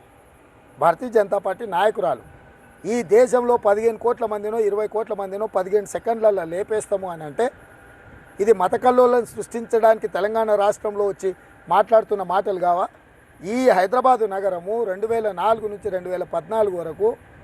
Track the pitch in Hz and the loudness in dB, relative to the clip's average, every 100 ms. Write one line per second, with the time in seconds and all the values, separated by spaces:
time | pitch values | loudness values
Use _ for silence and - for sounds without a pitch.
0 | _ _ _ _ _ _ _ - 160 170 | _ _ _ _ _ _ _ 0 0 2
1 | 254 220 196 202 190 190 226 175 214 214 | 0 0 2 -2 -4 -6 -4 0 0 0
2 | 175 120 - - - - - - 180 240 | -2 -4 -8 -20 -20 -20 -20 -14 -6 -4
3 | 165 214 254 247 240 240 220 208 226 220 | 2 4 4 2 2 2 2 2 0 0
4 | 233 240 226 208 208 226 208 202 214 214 | -2 -2 -4 -4 -4 -2 -2 -2 -4 -4
5 | 226 202 196 196 214 202 185 208 196 - | -6 -6 -8 -8 -4 -2 0 -2 -2 -6
6 | 226 226 214 190 165 175 202 214 - 196 | -4 2 2 2 -4 -6 -4 -4 -4 -6
7 | 190 160 151 143 247 - - - - - | -6 -10 -10 -4 -4 -4 -18 -20 -20 -20
8 | - - - - 208 202 180 233 247 247 | -20 -20 -20 -2 2 4 2 2 2 4
9 | 247 247 220 226 - 240 233 226 220 220 | 4 4 -2 -10 -10 -10 -2 2 4 4
10 | 214 175 202 226 220 208 202 202 220 202 | 0 -2 -2 -2 0 2 2 0 -6 -2
11 | 202 - 190 180 - - - 180 202 226 | -4 -2 -6 -6 -14 -20 0 2 4 4
12 | - 202 180 185 208 185 175 175 208 - | 4 -4 -2 -2 -2 -2 0 0 -2 -8
13 | _ _ _ - 170 247 254 185 185 247 | _ _ _ -14 -6 2 4 4 2 2
14 | 254 247 214 196 196 180 180 226 208 185 | 4 4 2 -2 -2 -4 -4 -4 -4 -4
15 | 220 233 214 180 202 226 214 202 208 180 | -2 -2 -2 0 0 0 -2 -8 -6 -6
16 | 180 180 170 170 160 220 208 180 165 156 | -4 -6 -4 -6 -2 0 0 0 -8 -2
17 | 214 - - - | -2 -2 -12 -20